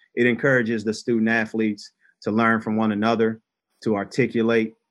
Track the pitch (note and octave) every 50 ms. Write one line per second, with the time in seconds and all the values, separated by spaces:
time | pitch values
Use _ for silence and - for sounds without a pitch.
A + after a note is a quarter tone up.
0 | _ _ - A#2+ B2 B2 A#2 A2+ - C#3+ C3 B2+ A2+ A2+ A#2 A2 G2+ A2 G#2+ -
1 | - B2+ A#2+ A2 A2 A2+ A2+ A2+ A2 A2 - A2 A2 G#2+ G#2 G#2 - - _ _
2 | _ _ _ _ - G#2+ G#2+ A2+ A#2 A2+ A2+ G#2+ A2 A2 G#2+ A2 A2 A2 G#2 G#2
3 | G#2+ A2+ A#2 G#2+ A2+ A2 A2+ A2+ _ _ _ _ _ _ _ _ - A2+ G#2+ G2+
4 | G2 G2 - - B2 A2+ - A#2 A2+ A2+ A#2 A2+ A2 A2 - _ _ _